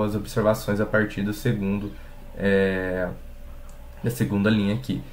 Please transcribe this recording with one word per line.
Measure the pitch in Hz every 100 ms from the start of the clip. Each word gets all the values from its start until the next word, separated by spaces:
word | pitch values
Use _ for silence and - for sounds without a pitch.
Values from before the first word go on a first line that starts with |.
| 107
as |
observações | 104 - 117 104 110 - 104
a | 104
partir | 107 107 -
do | 101
segundo, | 104 120 104 98 101 101 - - - - -
é, | 98 98 98 95 92 92 90 - - - - - - - - -
da | 123
segunda | 123 104 101 104
linha | 107 101 113
aqui. | - 139 -